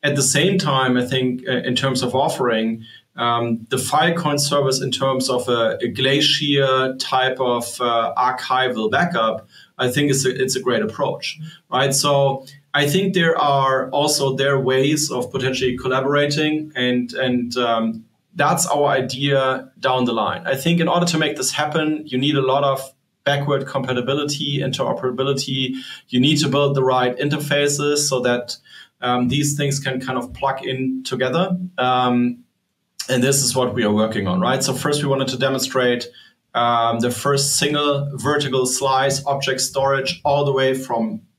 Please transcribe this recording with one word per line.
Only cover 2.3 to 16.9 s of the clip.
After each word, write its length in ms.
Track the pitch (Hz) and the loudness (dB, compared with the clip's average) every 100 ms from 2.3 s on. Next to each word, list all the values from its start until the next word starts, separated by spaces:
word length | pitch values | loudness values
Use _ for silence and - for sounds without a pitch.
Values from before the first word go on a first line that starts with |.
| - 123 110 113 113 - - _ | 0 0 0 0 -4 -10 -20 _
um, 520 | - 120 120 117 113 - | -4 0 0 0 -2 -2
the 80 | 131 | -4
Filecoin 640 | - 147 170 170 151 143 | 0 2 2 2 0 0
service 400 | - 143 135 127 | 0 2 2 0
in 100 | 135 | 0
terms 400 | - 135 131 127 | -2 0 0 0
of 180 | 127 123 | -2 0
a, 300 | 120 113 - | 2 2 0
a 80 | 123 | -4
Glacier 1080 | - 131 143 - - 143 143 135 131 131 131 | 0 2 2 2 0 2 2 4 2 0 -2
type 400 | - 131 127 - | -2 0 0 0
of, 420 | 123 120 117 - | 0 0 -2 -4
uh, 320 | 123 117 110 - | 0 2 0 2
archival 760 | 127 127 - 131 131 113 107 | 0 0 0 0 2 0 0
backup, 560 | 131 175 117 110 - - - - - | 2 0 2 0 0 -8 -20 -20 -4
I 120 | 127 | 0
think 200 | 135 143 | 2 2
it's 160 | 131 131 | 2 2
a, 160 | 127 | 0
it's 140 | 127 131 | -2 0
a 40 | |
great 220 | 123 117 | 0 0
approach, 560 | 107 - 139 - - - - - _ | -2 -2 -4 -4 -8 -10 -14 -16 _
right? 240 | 156 139 | 0 2
So 520 | 135 147 143 139 135 - - _ | 2 2 4 2 0 -8 -20 _
I 140 | 143 143 | 0 2
think 260 | 180 190 | 2 2
there 240 | 180 165 165 | 2 2 2
are 520 | 147 139 135 131 131 | 2 2 2 0 0
also 440 | 139 147 147 139 | 0 0 2 0
there 240 | 127 139 139 | 0 2 2
ways 520 | 123 131 139 151 - | 2 2 2 2 0
of 200 | 123 - | -4 -4
potentially 480 | 131 123 127 131 120 | -2 -2 0 -2 -2
collaborating, 960 | 131 131 131 143 147 147 151 151 - | -2 0 2 2 2 0 0 -2 -4
and, 380 | - 123 | -4 0